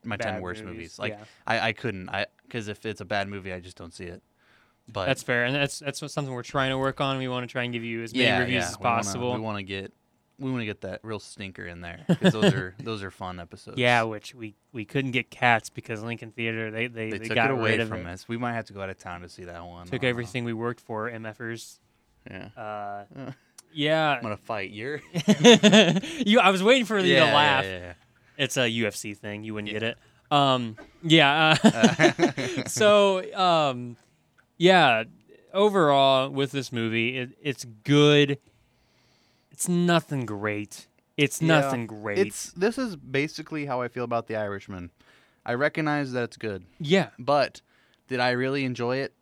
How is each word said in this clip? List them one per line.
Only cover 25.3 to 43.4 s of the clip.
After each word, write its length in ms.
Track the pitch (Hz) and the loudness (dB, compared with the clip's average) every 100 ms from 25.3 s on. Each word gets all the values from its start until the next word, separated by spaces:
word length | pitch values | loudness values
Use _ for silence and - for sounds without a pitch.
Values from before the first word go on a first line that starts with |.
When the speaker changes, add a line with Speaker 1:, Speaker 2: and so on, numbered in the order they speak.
| 208 196 214 208 202 175 170 311 330 214 | 8 10 10 8 8 6 2 -4 -4 2
Speaker 2:
You, 140 | 226 | 6
I 100 | 190 | 6
was 120 | 190 | 4
waiting 220 | 196 262 214 | 4 4 2
for 140 | 214 | 0
you 60 | 185 | 4
Speaker 1:
Yeah, 60 | 135 | 6
Speaker 2:
to 40 | 127 | 6
Speaker 1:
yeah, 80 | 147 | 6
Speaker 2:
laugh. 280 | 147 135 95 | 4 2 -2
Speaker 1:
yeah, 140 | 92 | -8
yeah. 140 | 90 87 _ _ _ - | -12 -16 _ _ _ -6
Speaker 2:
It's 200 | 135 135 | -2 0
a 100 | 120 | 0
U 180 | 117 107 | 0 -2
F 80 | - | -4
C 180 | 107 | -12
thing. 300 | 101 104 104 | -12 -10 -10
You 100 | 110 | -8
wouldn't 180 | 107 104 | -8 -6
Speaker 1:
Yeah. 80 | 104 | -4
Speaker 2:
get 40 | |
it. 140 | 113 120 _ _ _ | -4 -6 _ _ _
Um, 460 | 147 139 127 117 107 - _ | 2 4 2 -2 -10 -20 _
yeah, 540 | 165 160 143 147 156 156 | 4 6 6 4 4 6
uh, 480 | 220 - - 170 156 - | 4 6 2 4 2 4
<laughs> 60 | 330 | -2
Speaker 1:
Uh. 360 | - 320 339 | 0 -6 -6
<laughs> 40 | - | -6
Speaker 2:
so, 680 | - 208 208 202 185 185 202 | 2 6 6 4 0 -4 0
um, 600 | 185 165 147 123 123 117 _ _ _ _ _ _ | 2 4 2 -2 -10 -14 _ _ _ _ _ _
yeah, 460 | 170 185 143 113 113 - _ - _ | 6 8 8 4 0 -12 _ -20 _
overall, 760 | 190 208 196 151 139 135 131 135 | 2 4 6 6 6 6 6 2
with 220 | 139 139 | -2 -2
this 200 | 139 123 | -4 -4
movie, 460 | 120 113 113 113 131 | -4 0 0 -2 -4
it, 120 | 123 - | -8 -6
it's 240 | 147 123 123 107 | -8 -8 -12 -10
good. 560 | 139 143 147 147 143 139 _ _ _ _ _ _ _ _ _ _ _ - | 4 6 8 8 4 0 _ _ _ _ _ _ _ _ _ _ _ -8
It's 80 | - | -2
nothing 560 | 175 175 170 - 143 117 | 2 4 2 0 -6 -4
great. 640 | 104 107 104 104 - - _ _ - | -4 -4 -4 -8 -14 -20 _ _ 0
It's 220 | 143 - | 0 2
Speaker 1:
Yeah. 80 | 160 | 4
Speaker 2:
nothing 360 | 156 139 127 113 | 4 4 -2 -6
great. 320 | 107 107 101 | -8 -4 0
Speaker 1:
It's, 340 | 104 - - | -2 -2 -12
this 260 | 170 202 233 | -2 -2 -2
is 160 | 247 160 | -6 -8
basically 720 | 127 135 151 - | -4 -4 -4 -6